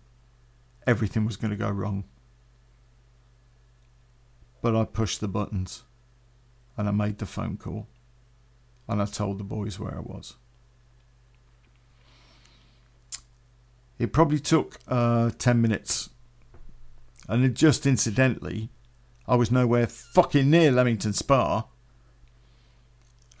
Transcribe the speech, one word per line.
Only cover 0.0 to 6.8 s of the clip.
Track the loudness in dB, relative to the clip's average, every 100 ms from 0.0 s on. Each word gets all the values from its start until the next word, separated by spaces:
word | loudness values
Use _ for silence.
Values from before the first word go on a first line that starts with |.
| _ _ _ _ _ _ _ _ -2
everything | 0 0 -2
was | -2 -4
gonna | -6 -4
go | -4
wrong. | -4 -4 -6 -8 _ _ _ _ _ _ _ _ _ _ _ _ _ _ _ _ _ _ _ _ _ _ _ -20 _
But | 0
I | 2
pushed | 0 -2 -4 -4
the | -4
buttons, | -4 -4 -4 -6 -10 -20 _ _ _ _ _ _ _ _
and | -6